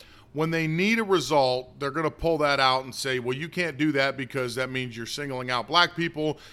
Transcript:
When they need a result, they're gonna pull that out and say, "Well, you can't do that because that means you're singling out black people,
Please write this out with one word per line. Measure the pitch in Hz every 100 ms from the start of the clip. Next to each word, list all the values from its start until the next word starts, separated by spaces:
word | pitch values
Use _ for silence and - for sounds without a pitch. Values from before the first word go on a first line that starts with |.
| - - -
When | 143 160
they | 165 160
need | 160 202 226
a |
result, | 208 185 127 151 131 127 - -
they're | 139
gonna | 143 156
pull | - 160 160
that | 147 139
out | 131 131
and | 131
say, | - 135 127
"Well, | 120 135
you | 165
can't | 180 170 135
do | 156
that | 139 139 131
because | 127 139 123
that | 117 131
means | 131 127 113
you're | 117
singling | - 143 127 127
out | 123 113
black | 165 170
people, | - 170 151 151 139 -